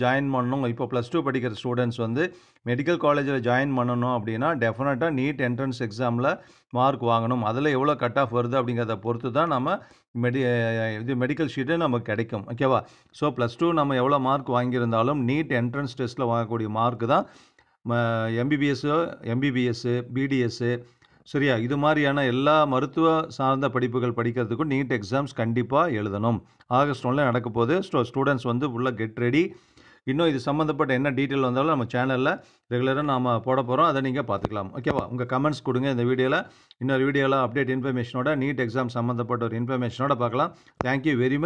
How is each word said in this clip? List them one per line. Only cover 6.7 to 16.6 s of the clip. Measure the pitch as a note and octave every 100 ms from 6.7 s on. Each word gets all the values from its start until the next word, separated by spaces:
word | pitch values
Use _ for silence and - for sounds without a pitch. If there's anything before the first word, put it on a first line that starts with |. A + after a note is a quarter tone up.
| B2
மார்க் | C3 B2 A#2
வாங்கணும். | A#2 A2+ B2+ G#2+
அதுல | A#2 D3+
எவ்வளோ | C3 C#3+ C#3+
கட் | A#2+ C3+
ஆஃப் | C3 A#2+
வருது | A#2+ C3
அப்படிங்கிறத | A#2+ A#2+ A#2 G#2+ A2+
பொறுத்து | A#2 C3 A#2
தான் | E3
நம்ம | C3+ C#3 G3 - - _ A#2
மெடி-, | B2 B2+ B2 A#2+ A2+ A2+ A2+ G#2+
இது | A#2 B2+
மெடிக்கல் | B2+ C#3+ D3
ஷீட்டு | C#3 C3 E3+
நமக்கு | D#3+ A#2+ A2+
கிடைக்கும். | G#2+ A#2 G#2+ F#2+
ஓகேவா? | A#2 C3+ A#2 - - _
So, | - D3 B2+
பிளஸ் | A#2 -
டூ | E3+
நம்ம | E3 C#3+ C3
எவ்வளோ | B2+ C#3+
மார்க் | C3 C#3 C3 B2
வாங்கியிருந்தாலும், | B2 B2 A#2 A2+ A#2+ D3 A#2+
நீட் | C#3+ D3+ B2+
என்ட்ரன்ஸ் | A#2+ C3+ C#3 -
டெஸ்ட்ல | A#2+ - A#2+
வாங்கக்கூடிய | A#2 A2 A2+